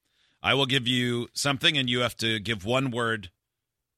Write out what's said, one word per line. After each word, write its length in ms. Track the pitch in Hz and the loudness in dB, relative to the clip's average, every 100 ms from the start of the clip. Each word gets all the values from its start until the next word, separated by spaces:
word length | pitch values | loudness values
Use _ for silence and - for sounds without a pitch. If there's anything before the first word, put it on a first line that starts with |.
| _ _ _ _ | _ _ _ _
I 100 | 90 | 0
will 140 | 131 135 | 2 2
give 200 | 135 120 | 0 0
you 420 | 127 123 120 117 | 0 0 -2 -4
something, 460 | - 143 139 170 151 | -4 -2 2 2 2
and 100 | 127 | 0
you 120 | 123 | 0
have 180 | 120 - | 0 0
to 200 | 113 110 | -2 -2
give 280 | 101 110 95 | -2 -6 0
one 240 | 127 135 | 0 0
word 400 | 117 117 110 92 _ _ _ _ _ _ | -2 -2 -2 -6 _ _ _ _ _ _